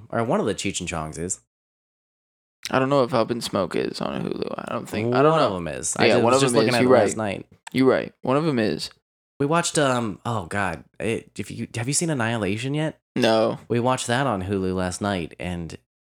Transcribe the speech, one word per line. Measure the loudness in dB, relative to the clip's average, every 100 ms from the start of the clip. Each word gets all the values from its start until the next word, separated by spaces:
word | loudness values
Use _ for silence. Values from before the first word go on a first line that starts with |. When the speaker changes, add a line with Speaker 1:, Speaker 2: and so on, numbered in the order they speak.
| -6
Speaker 1:
or | -4
one | 0 0
of | 0
the | -2
Cheech | -4 -6
and | -6
Chongs | -6 -6 -6
is. | -6 -8 _ _ _ _ _ _ _ _ _ _ _ _ -4
Speaker 2:
I | -2
don't | 2
know | 2
if | 2
Up | 0 0
in | -2
Smoke | -4 -2 -2 -2
is | -4 -4
on | -6 -4
Hulu. | -4 -4 -6 -8
I | -8
don't | -8 -6
think. | -4 0
I | 4
don't | 4
Speaker 1:
One | 4
Speaker 2:
know. | 2
Speaker 1:
of | -2
'em | -6
is. | -6 -4 2
I | 4
Speaker 2:
Yeah, |
Speaker 1:
just | 6
Speaker 2:
one | 6
Speaker 1:
was | 4
Speaker 2:
of | 4
'em |
Speaker 1:
just | 4
looking | 4
Speaker 2:
is. | 4
Speaker 1:
at |
Speaker 2:
You're | 6
Speaker 1:
it |
Speaker 2:
right. | 6
Speaker 1:
last | 4 2
night. | -4 -4 -10 _ -4
Speaker 2:
You're | 2 4
right. | 4 0 -4
One | 0 2
of | 2
'em | 2
is. | 0 -2 -6 -14 _ _ _ -4
Speaker 1:
We | 0
watched, | 0 0 2
um, | 2 2 -2 -4 -4
oh | -4 -4
God, | -4 -4 -6 -10 -8
it, | -4 -4 -6 -12
if | -10
you, | -10 -8 -6
have | -2
you |
seen | -2 0
Annihilation | 0 -2 0 -2 -2 -4
yet? | -4 -4 -8 _ 0
Speaker 2:
No. | 4 4 2 -2 -4
Speaker 1:
We | 0
watched | 0 0 0
that | 0 0
on | -2 -2
Hulu | -2 0 0
last | -2 -2
night, | -2 -2 -4 -8
and | -8 -6 -8 -12 _ _